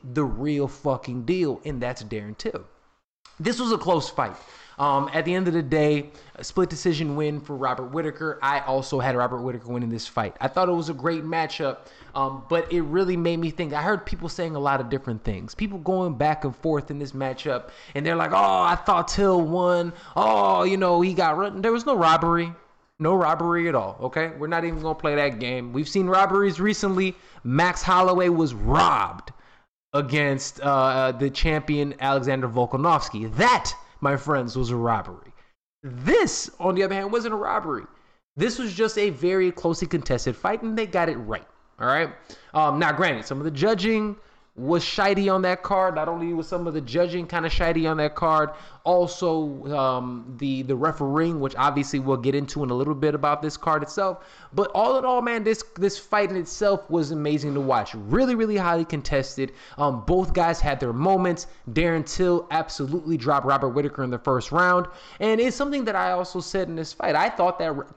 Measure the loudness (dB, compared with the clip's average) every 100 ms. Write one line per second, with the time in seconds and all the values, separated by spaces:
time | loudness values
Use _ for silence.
0 | -6 -2 -2 -2 -2 -2 -2 -4 -2 -2
1 | -4 -6 -2 0 0 -4 -6 -6 -6 -6
2 | -8 -10 -10 -10 -8 -8 -12 _ _ _
3 | _ _ -20 -6 -4 -2 0 0 2 0
4 | 0 -4 -4 -6 -20 -20 -14 -2 2 2
5 | 2 -2 0 0 0 0 2 2 4 2
6 | -2 -14 -20 -16 -6 0 0 0 0 0
7 | -2 -2 -2 -4 -8 -4 -2 -4 -6 -4
8 | -6 -4 -6 -2 0 0 0 -2 0 -2
9 | 0 0 0 -2 -6 -8 -6 -6 -4 -6
10 | -6 -4 -4 -4 -4 0 2 0 -2 -4
11 | -2 -2 -2 -4 -4 -4 -4 -6 -12 -20
12 | -10 -4 -4 -4 -2 -2 0 -2 0 0
13 | 0 0 0 0 -2 -4 -6 -2 -2 -2
14 | -2 -6 -6 -6 -6 -2 0 0 0 -4
15 | -4 -6 -4 -6 -6 -6 -6 -4 -2 0
16 | 0 0 0 0 -4 -4 -2 -2 -2 -8
17 | -8 -6 -6 -4 -4 -4 -6 -20 -10 -6
18 | -2 0 2 4 4 4 4 2 2 0
19 | 2 2 4 4 2 2 2 2 0 -6
20 | -6 0 4 4 4 4 4 2 4 4
21 | 4 2 2 2 -2 0 0 0 2 4
22 | 6 6 4 2 0 -8 _ _ _ -2
23 | 2 4 4 2 2 2 2 0 0 -4
24 | -4 -2 -4 -4 -4 -2 -2 -4 -4 -2
25 | 0 2 0 -2 -6 -6 -6 -4 -2 0
26 | 2 4 4 4 2 2 0 0 0 0
27 | -2 -4 -16 -10 -2 2 2 0 2 4
28 | 6 4 4 4 2 0 2 4 4 4
29 | 0 -6 -16 -20 -20 -20 _ _ _ -2
30 | 0 0 0 0 -4 -4 0 4 4 4
31 | 0 0 -2 0 2 2 0 -2 -2 -2
32 | 0 0 2 0 0 0 0 2 2 2
33 | 0 -8 -4 2 4 4 0 -10 -14 -4
34 | -2 -2 0 -2 -2 -2 -2 0 0 0
35 | -4 -14 -20 -20 -20 _ _ _ -14 -6
36 | 2 4 4 -2 -8 -4 0 2 0 0
37 | -2 -2 -2 -4 -2 -2 -2 -6 -8 -20
38 | _ _ _ -2 -2 -2 -4 0 0 2
39 | 0 0 0 2 0 0 -2 -2 -2 -2
40 | 0 -2 -2 -2 -2 -2 -4 -4 -2 0
41 | 0 -2 -6 -8 -10 _ _ -4 0 2
42 | 0 -6 -20 -20 -4 2 4 4 2 2
43 | 0 0 -6 -6 -4 0 2 2 2 0
44 | 0 -6 -16 _ _ -6 0 0 0 0
45 | 2 4 2 2 2 0 0 2 2 0
46 | -2 -2 -4 -4 -4 -4 -4 -6 -2 0
47 | 0 -2 -4 -2 0 2 2 2 2 2
48 | 0 0 2 2 2 -4 -18 -4 2 4
49 | 2 0 0 0 -2 -6 -4 0 2 0
50 | -2 -8 -10 -6 -4 -2 -2 0 0 0
51 | 0 2 2 0 -2 0 2 2 -2 -2
52 | 0 0 2 0 -2 -4 -2 0 0 0
53 | 0 2 0 0 -4 -4 0 0 -2 -2
54 | -2 -4 -12 -20 -6 -2 0 2 2 2
55 | 2 0 0 0 0 -2 -4 -2 -2 -2
56 | -2 0 2 -2 -6 0 2 2 0 -2
57 | 0 -2 0 0 0 -2 2 0 0 -6
58 | 0 2 2 2 0 0 2 0 0 -4
59 | -2 -2 -2 -4 -6 -8 -12 -2 0 0
60 | 0 2 2 2 2 2 0 0 -2 0
61 | 2 4 2 -2 -6 -16 -4 0 2 0
62 | -2 0 2 2 0 -2 -2 -6 -4 -4
63 | -2 -2 2 2 2 2 2 0 -2 -2
64 | -4 -2 0 0 2 2 4 4 0 -8
65 | -16 -2 2 2 2 0 -2 -2 0 0
66 | 0 0 -2 -6 -4 -4 -2 -4 -8 -4
67 | 0 2 2 2 2 2 -2 -4 -8